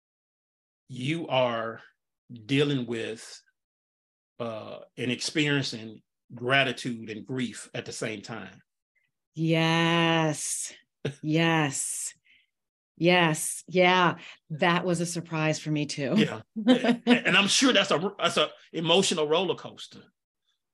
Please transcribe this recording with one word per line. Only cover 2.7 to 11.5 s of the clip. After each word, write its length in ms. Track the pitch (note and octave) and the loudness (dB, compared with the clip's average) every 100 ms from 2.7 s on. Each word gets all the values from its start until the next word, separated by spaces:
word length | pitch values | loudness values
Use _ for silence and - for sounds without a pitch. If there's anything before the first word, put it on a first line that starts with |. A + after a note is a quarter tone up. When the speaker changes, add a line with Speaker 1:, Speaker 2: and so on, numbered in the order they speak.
| C#3 A#2 | 0 -4
Speaker 1:
with, 540 | A#2 A2 A2+ - - _ _ _ _ _ _ _ _ _ - | -6 -6 -10 -14 -20 _ _ _ _ _ _ _ _ _ -12
uh, 380 | A#2 G#2+ G#2+ - - - | -10 -10 -14 -16 -18 -8
and 140 | B2 | -4
experiencing 920 | A#2+ - E3 D3 C#3+ C3+ A2+ A2+ G#2+ _ _ _ | -4 -2 -2 0 0 -2 -8 -14 -18 _ _ _
gratitude 720 | B2+ B2 C#3 C3 A#2+ B2+ A2+ A2 | -10 0 2 2 -2 -8 -8 -10
and 160 | G#2+ | -12
grief 460 | G2 C3 A#2+ G#2 - | -8 -6 -6 -8 -12
at 120 | B2+ | -12
the 80 | A#2 | -12
same 280 | - A#2 G#2+ | -8 -8 -8
time. 400 | - A2+ G2 - _ _ _ _ _ _ _ | -10 -14 -14 -18 _ _ _ _ _ _ _
Speaker 2:
Yes. 1400 | D#3 D#3+ D#3+ D#3+ E3 E3 E3+ E3 E3 D#3+ C#3+ - - - - _ _ | -4 0 2 4 4 4 4 4 4 2 0 -6 -8 -10 -14 _ _
Speaker 1:
<laughs> 180 | C#3+ - | -10 -6
Speaker 2:
Yes. 920 | D3+ D#3 E3 | -2 2 4